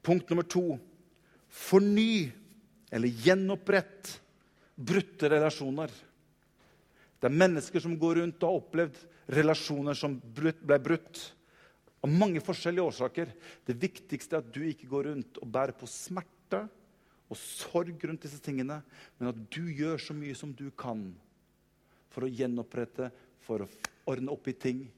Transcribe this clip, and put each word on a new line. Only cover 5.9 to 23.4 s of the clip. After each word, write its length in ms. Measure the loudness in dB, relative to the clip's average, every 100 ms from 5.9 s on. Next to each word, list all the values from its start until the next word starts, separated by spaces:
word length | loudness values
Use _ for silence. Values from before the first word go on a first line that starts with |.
| -10 -20 _ _ _ _ _ _ _ _ _ _ _
Det 80 | 0
er 120 | 6
mennesker 400 | 6 6 -2 -4
som 140 | -2 0
går 200 | 2 2
rundt 220 | 0 -2
og 40 | 0
har 120 | 0
opplevd 360 | -2 0 0 -4 -20 -18 0 4
relasjoner 600 | 4 4 0 -4 -2 -2
som 180 | -4 -4
brutt, 440 | -8 -2 0 0
ble 160 | 4 4
brutt 380 | 4 -2 -2 -16 -16 -20 _ _ -20 _ _ _
av 80 | 2
mange 300 | 4 4 2
forskjellige 420 | -2 -2 0 2 0
årsaker. 440 | 0 -2 -2 -6 -8 -20 -12 -6
Det 100 | -2
viktigste 560 | -4 -6 -8 -8 -4 -4
er 80 |
at 60 | -4
du 80 | -6 -6
ikke 200 | -6 -4
går 200 | -4 -2
rundt 300 | -6 -8 -12
og 100 | -4
bærer 240 | -2 -2 -4
på 120 | -14
smerte 760 | -14 -8 -10 -10 _ _ -6 -6 -16 _ _ _ _ _
og 120 | -14
sorg 640 | -12 -12 -4 -2 -2 -6 -8
rundt 160 | -8
disse 160 | -10 -12
tingene, 360 | -6 -4 -4 -8 -14 -20 -20 _
men 140 | -6
at 60 | -6 -10
du 140 | -8 -6
gjør 240 | -4 -2 -4
så 160 | -6
mye 220 | -10 -8 -10
som 140 | -12
du 140 | -12 -12 -10
kan 300 | -6 -6 -8 -12 _ _ _ _ _ _ _ _ _
for 140 | -6 -6
å 40 |
gjenopprette, 800 | -2 -2 -2 -6 -6 -6 -6 -8 -10 _ _